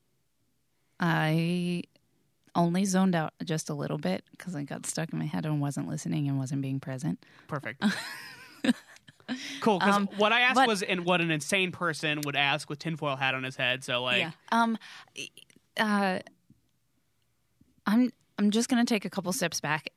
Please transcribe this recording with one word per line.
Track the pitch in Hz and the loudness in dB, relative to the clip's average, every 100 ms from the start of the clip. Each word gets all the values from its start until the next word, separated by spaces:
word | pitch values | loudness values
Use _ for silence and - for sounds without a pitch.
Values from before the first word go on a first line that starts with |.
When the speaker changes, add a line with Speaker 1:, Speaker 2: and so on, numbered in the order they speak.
| _ _ _ _ _ _ _ _ _ - | _ _ _ _ _ _ _ _ _ -2
Speaker 1:
I | 175 160 156 160 165 180 175 175 - _ _ _ _ _ _ - | 0 2 2 2 0 0 -2 -4 -6 _ _ _ _ _ _ 0
only | 170 180 202 | 2 2 2
zoned | 185 190 170 | 4 4 2
out | 156 - | 0 -6
just | 165 160 - | -4 -4 -4
a | |
little | 147 147 151 | -4 -4 -2
bit | 151 190 - - | -2 -4 -8 -14
'cause | - 151 | -10 -8
I | |
got | 143 - - | -8 -8 -8
stuck | - 160 | -6 -6
in | 160 | -4
my | 156 | -4
head | 180 160 | -4 -2
and | 151 | -2
wasn't | 143 - - | -2 -4 -6
listening | 156 170 160 143 | -6 -4 -2 0
and | 135 | -2
wasn't | 131 139 | -2 -4
being | 135 135 | -4 -4
present. | 139 131 156 180 - - - | -6 -6 -6 -6 -10 -20 -10
Speaker 2:
Perfect. | 147 110 - 208 | -8 -8 -2 -2
Speaker 1:
<laughs> | - - - - - - - - - - - - - - 254 277 277 | -2 -6 -12 -16 -18 -20 -2 0 0 -6 -20 -20 -20 -10 -8 -8 -2
Speaker 2:
Cool, | 233 190 | 2 4
'cause | 190 202 | 4 4
Speaker 1:
Um, | 202 202 | 2 2
Speaker 2:
what | 208 | 4
I | 233 | 4
asked | 247 254 | 4 6
Speaker 1:
but | 262 | 4
Speaker 2:
was | 202 | 4
in, | 175 185 175 | 0 0 2
what | 180 | 2
an | 165 | 2
insane | 160 - 196 185 | 0 0 0 0
person | 175 175 151 156 151 147 | -2 -4 -2 -2 -2 -2
would | 135 | 0
ask | 143 147 - | 2 0 -4
with | 151 | -8
tinfoil | 165 156 147 131 | -6 -4 -4 -2
hat | 135 | 0
on | 131 | -2
his | 131 131 | -4 -2
head, | 123 131 | 0 0
so, | 131 123 | -2 -2
like | 123 120 | 0 0
Speaker 1:
Yeah. | 143 - - | 0 -6 -2
Um, | 233 233 226 - - - - - - - _ _ - | 2 2 0 -8 -20 -20 -18 -18 -20 -20 _ _ -2
uh, | 214 208 196 185 - - _ _ _ _ _ _ _ _ _ _ _ _ _ _ - | 2 2 2 0 -6 -20 _ _ _ _ _ _ _ _ _ _ _ _ _ _ 2
I'm, | 220 247 - _ - | 4 4 0 _ 0
I'm | 208 | 2
just | 214 240 | 2 2
gonna | 240 | 2
take | 240 226 190 | 4 2 0
a | |
couple | - 180 | -4 -2
steps | 180 170 - | -2 -2 -2
back, | 147 151 - | -2 -2 -2